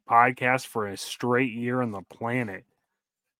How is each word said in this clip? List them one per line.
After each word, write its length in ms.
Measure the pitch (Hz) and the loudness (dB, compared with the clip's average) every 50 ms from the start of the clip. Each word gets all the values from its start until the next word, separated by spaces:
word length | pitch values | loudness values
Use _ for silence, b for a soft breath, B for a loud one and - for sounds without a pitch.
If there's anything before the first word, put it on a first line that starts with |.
| _ - | _ 2
podcast 600 | 117 117 123 127 127 - 131 127 131 127 - - | 6 6 6 6 4 0 0 0 0 0 -2 -6
for 200 | - 117 104 101 | -6 -4 -4 -4
a 80 | 95 - | -6 -8
straight 540 | - - - - - 123 123 123 135 123 107 | -10 -12 -8 -4 0 2 2 2 2 0 -2
year 280 | 120 120 123 123 127 | -4 -4 -2 -2 -2
on 100 | 123 117 | -2 -2
the 100 | 104 95 85 | -4 -8 -10
planet. 600 | - - - 117 117 120 127 120 104 95 95 - _ _ _ _ _ _ _ _ _ _ _ _ _ _ _ | -14 -12 -8 -6 -4 -2 -2 -2 -4 -8 -12 -16 _ _ _ _ _ _ _ _ _ _ _ _ _ _ _